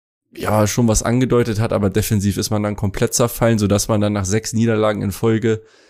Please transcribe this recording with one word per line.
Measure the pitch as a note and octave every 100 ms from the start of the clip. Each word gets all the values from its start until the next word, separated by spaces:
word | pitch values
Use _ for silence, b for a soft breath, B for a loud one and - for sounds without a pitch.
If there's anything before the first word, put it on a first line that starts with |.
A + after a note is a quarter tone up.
| _ _ _ -
ja | - G#2+ G#2+
schon | - A#2
was | G#2
angedeutet | A#2+ B2 B2+ A#2+ A#2 G#2
hat, | A#2
aber | G2 G2+
defensiv | G#2+ - G#2+ G2+ F#2+
ist | G2
man | G#2+
dann | G#2 G#2
komplett | G2+ - A#2
zerfallen, | - A#2+ - A2+ A2+
sodass | G2+ G2+ -
man | G#2+
dann | G#2
nach | G#2 F#2
sechs | A2 -
Niederlagen | - A#2 A2 G#2+ G2+
in | G2+
Folge | - A#2 A2+ A2+ A2 b b